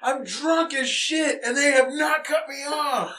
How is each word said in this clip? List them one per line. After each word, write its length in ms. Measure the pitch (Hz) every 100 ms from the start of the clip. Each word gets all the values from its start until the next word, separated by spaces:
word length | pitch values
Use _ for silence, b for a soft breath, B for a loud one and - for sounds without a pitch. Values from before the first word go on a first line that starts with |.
I'm 220 | 247 262
drunk 500 | 208 - 302 330 320
as 140 | 277 254
shit, 520 | - - 311 302 -
and 120 | 233 262
they 160 | 285
have 200 | 269 262
not 320 | 285 302 302
cut 240 | - 311 320
me 160 | 277
off. 520 | 285 302 294 262 170